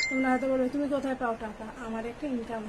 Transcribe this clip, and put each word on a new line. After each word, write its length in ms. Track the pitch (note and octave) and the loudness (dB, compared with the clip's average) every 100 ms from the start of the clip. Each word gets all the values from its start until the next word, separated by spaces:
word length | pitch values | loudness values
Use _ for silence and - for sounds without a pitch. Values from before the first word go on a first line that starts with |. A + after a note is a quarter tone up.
| - | 0
তোমরা 200 | C4 C4 | 2 4
হয়তো 180 | B3+ C4+ | 4 4
বলবে, 220 | C4 B3+ | 4 4
"তুমি 200 | C#4+ C#4+ | 2 2
কোথায় 260 | C#4 C4 B3+ | 2 0 0
পাও 200 | B3 A3+ | 0 -2
টাকা?" 260 | A3 G#3+ A3 C4 A#3 | -4 -8 -10 -8 -6
আমার 200 | A3+ A#3 | -4 -4
একটা 220 | A#3+ D4 | -4 -2
ইনকাম 360 | B3 A3+ A3+ | -2 -2 -6